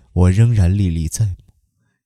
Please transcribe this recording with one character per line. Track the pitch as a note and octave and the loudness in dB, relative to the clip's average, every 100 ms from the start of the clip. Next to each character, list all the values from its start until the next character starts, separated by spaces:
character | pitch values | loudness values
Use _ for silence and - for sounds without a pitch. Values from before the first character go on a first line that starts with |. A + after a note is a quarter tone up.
| _ | _
我 | F2 F2+ | 0 2
仍 | F#2+ A#2 | 4 2
然 | G#2+ F2 | 2 0
历 | G2+ F#2 | 0 -2
历 | E2 D#2 | -4 -6
在 | - G#2 | -4 -6
目， | - _ _ _ _ _ _ | -6 _ _ _ _ _ _